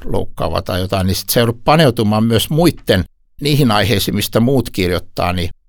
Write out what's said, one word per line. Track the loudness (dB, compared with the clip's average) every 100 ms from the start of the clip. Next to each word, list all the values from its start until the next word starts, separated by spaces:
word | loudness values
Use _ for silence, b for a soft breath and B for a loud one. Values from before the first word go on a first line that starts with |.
loukkaava | -4 -4 -4 -6 -4 -4
tai | -4 -4
jotain, | -2 -2 -2
niin |
sit | -2 -2
se | 0
joudut | 0 0
paneutumaan | 2 4 4 2 0 2
myös | 2 0 0
muitten | 2 2 0 0 0 -2 _ _ -6
niihin | -2 2 2
aiheisiin, | 2 2 0 -2
mistä | -4 0 2
muut | 2 2 0
kirjoittaa, | -2 -2 -2 -4 -4 -2
niin, | -2 -4 -8